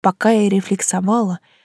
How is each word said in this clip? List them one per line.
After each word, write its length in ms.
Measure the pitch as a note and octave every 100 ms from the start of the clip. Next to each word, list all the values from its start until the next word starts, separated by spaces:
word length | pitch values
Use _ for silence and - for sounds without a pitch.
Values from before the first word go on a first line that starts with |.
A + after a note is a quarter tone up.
Пока 300 | G3 F#3 A3
я 180 | A3 G#3
рефлексовала, 880 | G3 - G3 - F#3 F#3 A#3 G3+ F3 _ _